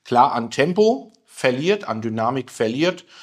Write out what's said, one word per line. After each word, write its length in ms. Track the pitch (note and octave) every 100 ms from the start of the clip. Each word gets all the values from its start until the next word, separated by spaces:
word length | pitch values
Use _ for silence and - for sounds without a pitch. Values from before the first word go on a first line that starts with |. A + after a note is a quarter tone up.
klar 300 | - A#2+ C3+
an 180 | A#2 A#2
Tempo 640 | C3+ D3+ F#3 G#3+ C4+ - _ _
verliert, 640 | - C3 B2+ E3 G#3 -
an 140 | A2
Dynamik 480 | A2+ A2 A2+ C3 B2+
verliert. 540 | - A2+ B2+ F3 F3+ - -